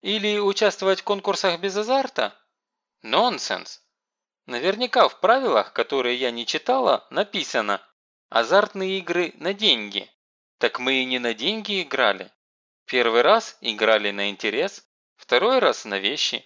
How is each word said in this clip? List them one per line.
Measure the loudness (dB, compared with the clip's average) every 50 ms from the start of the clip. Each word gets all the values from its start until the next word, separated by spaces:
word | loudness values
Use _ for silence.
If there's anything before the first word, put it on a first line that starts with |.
| -4
Или | -4 -4 -2 -2 0 0 0
участвовать | 0 0 0 2 2 0 0 0 0 0 0 0
в | 0
конкурсах | -4 -4 -2 -2 -4 -4 0 0 -2 -2 0
без | -4 -4 -4
азарта? | -4 -2 0 0 0 0 -2 -6 -6 -8 -8 -8 _ _ _ _ _ _ _ _ _ _ _ _ _
Нонсенс. | _ -2 0 2 2 2 0 -4 -6 -6 -6 -8 -8 -14 -20 -20 _ _ _ _ _ _ _ _ _ _ _ _ _
Наверняка | -10 -8 -4 -2 -2 -2 -2 -4 -2 2 4 4 4
в | 2 0
правилах, | 2 2 2 2 2 2 2 2 2 0 _
которые | -4 -4 -2 0 -2 0 0 -2
я | 0 -2 -4
не | -4 -4 -6
читала, | -6 -6 -6 0 0 0 2 4 2 2 0 -2 _
написано: | -4 -4 -4 -2 -4 -8 -8 -2 -2 -2 0 0 -2 -4 -4 _ _ _ _ _ _ _ _ _
«Азартные | 0 0 2 4 4 2 2 2 -2 -6 -4 -4 -4 -4
игры | -4 -2 -2 -2 -2 -2 -4
на | -8 -6 -6 -4
деньги». | 0 2 2 2 2 0 -6 -8 -8 -8 -10 _ _ _ _ _ _ _ _ _ _
Так | -2 -2 -2 -2
мы | -2 0 0
и | 0 0
не | -2 -4 -2
на | -2 -4 -4
деньги | -2 -4 -4 -4 -4 -6 -6 -6 -6 -6
играли. | -4 -2 0 2 2 2 0 -6 -16 _ _ _ _ _ _ _ _ _ _ _
Первый | -4 0 2 2 4 4 4 6
раз | 6 6 4 2 -4 -16 _
играли | -8 -8 -2 0 4 4 4 4 2 -2
на | -4 -2 -4 -6
интерес, | -6 -4 -4 -4 -2 -2 -4 -4 -6 -12 _ _ _ _ _ _ _
второй | _ -4 _ 2 4 4 4 2 4
раз | 2 2 0 0 -4
на | -6 -4 -2
вещи. | -2 -2 -2 -2 -4 -4 -4 -6 -10